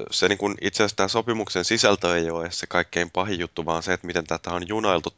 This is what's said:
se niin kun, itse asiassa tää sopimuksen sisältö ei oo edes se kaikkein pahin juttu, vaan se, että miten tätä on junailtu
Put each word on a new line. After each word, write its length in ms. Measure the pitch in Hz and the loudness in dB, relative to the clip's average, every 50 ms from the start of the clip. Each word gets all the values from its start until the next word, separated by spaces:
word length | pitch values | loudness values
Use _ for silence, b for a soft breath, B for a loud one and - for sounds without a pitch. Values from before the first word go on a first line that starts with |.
| 52 - | -4 -4
se 180 | - - - 92 | -2 2 2 2
niin 100 | 101 98 | 2 2
kun, 160 | 101 101 98 - | 0 -2 -2 -2
itse 220 | - 101 - - 107 | -4 -2 0 2 2
asiassa 140 | 101 - | 2 2
tää 120 | - 95 95 | 0 0 0
sopimuksen 560 | - 117 110 120 117 113 104 - - 92 90 | 0 0 0 0 0 -2 -2 -2 -2 -2 0
sisältö 520 | - 117 113 - 107 101 95 - 87 87 | 2 2 4 4 4 4 4 4 2 2
ei 140 | 85 82 82 | 2 2 0
oo 120 | 82 82 82 | -2 -4 -4
edes 160 | 85 85 - | -6 -6 -8
se 80 | - | -6
kaikkein 440 | - - 90 85 - - 90 87 82 | -2 0 0 0 0 0 -2 -2 0
pahin 280 | - 90 92 107 98 85 | 0 -2 -2 0 -2 -4
juttu, 260 | 87 82 - - 80 | -4 -4 -4 -4 -2
vaan 160 | 78 82 82 80 | -2 -2 -2 0
se, 100 | 92 90 | 0 -2
että 140 | 87 - | -2 -2
miten 200 | 87 87 87 80 | -2 -4 -2 -2
tätä 240 | 78 80 82 - 85 | -2 -4 -6 -4 -4
on 180 | 87 87 90 85 | -6 -4 -4 -4
junailtu 420 | 107 110 107 104 92 85 78 - - | -2 0 2 2 2 2 0 -2 -2